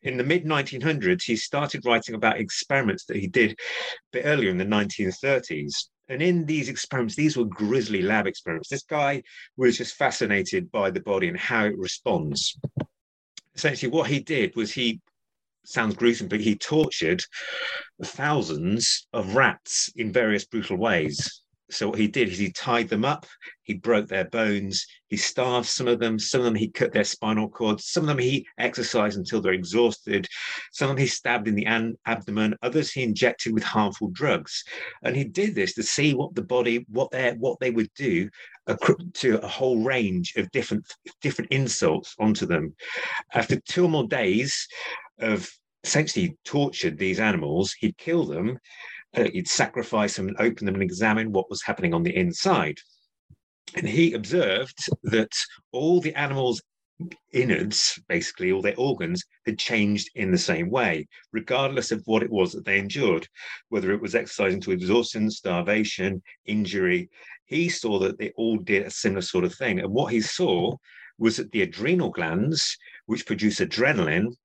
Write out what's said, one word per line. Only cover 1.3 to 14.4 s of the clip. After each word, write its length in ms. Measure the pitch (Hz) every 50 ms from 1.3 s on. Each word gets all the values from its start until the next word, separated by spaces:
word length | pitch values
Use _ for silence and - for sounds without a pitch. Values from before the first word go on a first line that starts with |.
| 117
started 480 | 107 - - - 143 147 139 - - 107
writing 320 | 120 117 113 110 - 113
about 240 | 107 107 110 - -
experiments 680 | 110 92 - - - _ 143 139 127 107 92 90 -
that 100 | - -
he 100 | 101 95
did 240 | 92 90 127 113 104
a 40 | - - - - - - - - - - _ _ -
bit 120 | 127 127
earlier 240 | 147 151 143 117 95
in 80 | 92
the 80 | 90 95
nineteen 460 | 101 107 104 104 101 - - 104 92
thirties. 760 | 92 - - 139 139 127 127 - 82 76 73 - 71 - - _ _ _ _
And 140 | _ 131 131
in 240 | 156 180 180 175 160
these 240 | 147 156 151 135 120
experiments, 460 | 123 - - - - 131 120 110 -
these 200 | - 151 156 -
were 100 | 127 117
grisly 580 | 104 92 - 107 104 123 135 113 104 107 98 90
lab 240 | 98 107 - 98
experiments. 420 | 95 - - - 180 165 160 - -
This 140 | 143 139 -
guy 400 | _ 160 151 143 139 143 135 - - - - - - _
was 180 | - 127 123 117
just 200 | - 120 - -
fascinated 760 | - 143 127 120 - 127 101 101 98 95 - - 95 87 87
by 200 | - 110 101 98
the 80 | 90 98
body 300 | 90 107 101 95 95 87
and 60 | 87
how 300 | 90 - - 120 113 107
it 100 | 107 101 98
responds. 800 | 92 90 - - _ 123 101 82 78 76 71 69 - - - - - - _ - - - _ _ _ _ _ _ _ _ _ - _ _ _
Essentially, 360 | - - 151 135 117 - 123
what 160 | 123 165 143
he 120 | - 147 139
did 360 | - - 160 135